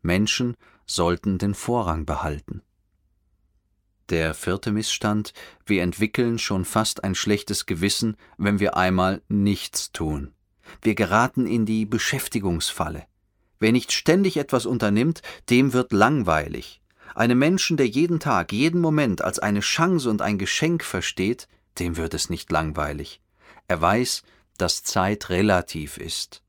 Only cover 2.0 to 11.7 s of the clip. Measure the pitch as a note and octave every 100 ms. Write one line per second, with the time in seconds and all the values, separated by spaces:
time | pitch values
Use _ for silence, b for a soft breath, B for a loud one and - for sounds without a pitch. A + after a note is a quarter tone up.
2 | D#2 D2+ D#2+ D2 - G2 _ _ _ _
3 | _ _ _ _ _ _ _ _ _ _
4 | - E2+ D#2+ D#2+ - F#2+ - G#2 A2 -
5 | G#2+ G#2 G#2 B B B - G2+ F2 F2
6 | G#2+ - A#2+ A#2 - G2 F#2 A2 G#2+ -
7 | F#2+ F#2 - G2+ - G2+ - E2+ G2 -
8 | A2+ G#2 b b G2+ G2+ G2 - F#2 F#2
9 | F#2 F#2+ _ G#2 G2+ G2 - - - -
10 | D#2+ D2+ C#2 _ _ _ B B A2 G#2
11 | G2 G#2 B2 - A#2 A#2 A2